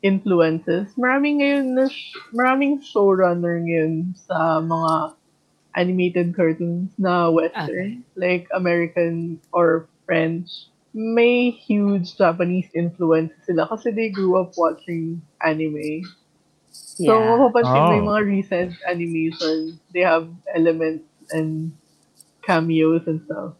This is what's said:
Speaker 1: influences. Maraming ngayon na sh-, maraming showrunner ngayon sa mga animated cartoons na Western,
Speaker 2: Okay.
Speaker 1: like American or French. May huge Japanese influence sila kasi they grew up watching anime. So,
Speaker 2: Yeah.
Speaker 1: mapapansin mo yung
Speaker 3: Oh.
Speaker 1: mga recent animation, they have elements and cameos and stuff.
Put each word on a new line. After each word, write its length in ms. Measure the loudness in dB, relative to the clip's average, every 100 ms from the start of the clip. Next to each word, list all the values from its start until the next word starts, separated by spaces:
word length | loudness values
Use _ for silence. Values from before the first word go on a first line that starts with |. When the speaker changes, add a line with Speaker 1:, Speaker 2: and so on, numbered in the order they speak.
Speaker 1:
influences. 880 | 2 0 2 4 4 2 -2 -2 -2
Maraming 440 | -2 0 2 2 2
ngayon 240 | 2 0 0
na 120 | 0 0
sh-, 280 | -2 -16 -18 -12
maraming 520 | -2 2 2 0 -2
showrunner 800 | -2 2 4 4 2 2 -2 -2
ngayon 520 | -2 0 0 -2 -6 -8
sa 400 | _ -2 0 0
mga 560 | 0 -2 0 0 -4 -10 _ _ _ _ _
animated 600 | -2 -2 0 0 0 -2 0
cartoons 540 | 0 0 -4 -4 -6 -4
na 320 | -2 2 2
Western, 720 | 2 0 -4 -6 -6 -8 -10
Speaker 2:
Okay. 140 | -14 -6
Speaker 1:
like 260 | -2 -2 -4
American 880 | -4 0 0 -2 -2 -2 -2 -6 -10 _
or 360 | 2 2 2 -4 _
French. 640 | -4 0 0 -4 -8 -16 -20 _ _
May 560 | -8 -2 2 4 4 0
huge 680 | -2 -2 0 2 0 -4 0
Japanese 500 | 0 2 0 -2 -4 -4
influence 560 | -4 -2 2 2 0 -8 -4
sila 160 | -2
kasi 240 | -2 -2 -4
they 220 | -2 -4
grew 240 | -2 0 2
up 160 | 0 0
watching 640 | -2 -2 -8 -6 -6 -8 -14 _
anime. 640 | -2 -2 -4 -4 -6 -8 -10 -18 _ _ _ _ _
So, 400 | -20 -20 -2 2
Speaker 2:
Yeah. 320 | 4 4 4
Speaker 1:
mapapansin 320 | 4 4 4 4
mo 120 | 6 4
yung 80 |
Speaker 3:
Oh. 80 | 2
Speaker 1:
mga 100 | 0 0
recent 420 | -2 -2 -2 -4 -6
animation, 960 | -6 -4 -4 -2 -4 -4 -2 -2 -4 -12 _ 0
they 80 |
have 240 | 2 2 0 -14 -6
elements 560 | 0 2 2 -2 -4 -12 _ _
and 400 | -4 -4 -4 -8 -12 _ _ _ _ _ _
cameos 640 | -2 0 2 2 2 2 -2
and 160 | -6
stuff. 320 | -6 -10 -10 -16